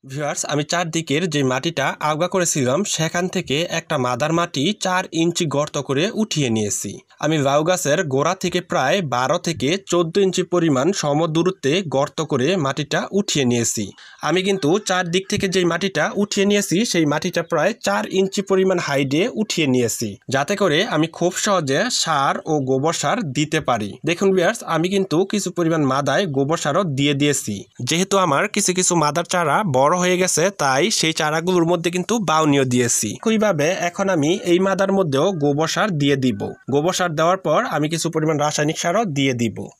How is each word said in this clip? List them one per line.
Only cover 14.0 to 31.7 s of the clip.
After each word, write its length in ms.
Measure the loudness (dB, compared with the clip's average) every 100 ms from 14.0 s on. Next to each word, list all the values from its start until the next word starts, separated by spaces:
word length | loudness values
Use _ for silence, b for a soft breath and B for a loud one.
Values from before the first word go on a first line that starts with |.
| B B
আমি 180 | -2 0
কিন্তু 260 | 0 0 2 0 0
চারদিক 380 | -2 0 -2 -2
থেকে 180 | -2 0
যেই 180 | 0 0
মাটিটা 320 | 0 -2 0 -2 0
উঠিয়ে 300 | -2 2 2
নিয়েছি, 320 | 2 2 0 0
সেই 200 | 2 2
মাটিটা 360 | 0 -2 -4
প্রায় 280 | -2 0 0 0
চার 200 | -2 -2 -2
ইঞ্চি 300 | 0 0 -2 0
পরিমাণ 280 | 2 2 2
হাইটে 420 | 0 0 2 0 0 -2
উঠিয়ে 320 | -2 0 2
নিয়েছি, 420 | 2 2 -2 -6 -8 -4
যাতে 240 | -2 0 0
করে 220 | 2 2 2 0
আমি 120 | 0 0
খুব 140 | -2 0
সহজে 420 | 0 0 2 0 0 -2
সার 340 | 0 0 0 0 -2
ও 80 | -2 2
গোবর 260 | 0 0 0
সার 160 | -2 -2 -2
দিতে 260 | -2 0 0
পারি। 280 | 0 -2 -2 -4
দেখুন 260 | -4 2 2
ভিউয়ার্স, 280 | 4 2 0 -2
আমি 200 | -2 0
কিন্তু 280 | 0 2 0 2
কিছু 240 | 0 -2 -2
পরিমাণ 260 | 0 2 2
মাদায় 380 | 2 2 0 0
গোবর 320 | 0 0 0
সারও 200 | 0 0 0 0
দিয়ে 180 | 0
দিয়েছি। 420 | 2 2 0 -4 -8 -10 -10
যেহেতু 320 | -4 -2 2 2
আমার 240 | 2 2 0 -2
কিছু 160 | -2
কিছু 200 | 0 2 2
মাদার 320 | 2 -2 -2
চারা 240 | -2 2 0 2
বড় 200 | 2 4
হয়ে 280 | 2 2 2
গেছে, 220 | 0 2 0 0
তাই 240 | 0 2 0
সেই 220 | 0 -2
চারাগুলোর 520 | 0 -2 0 0 2 2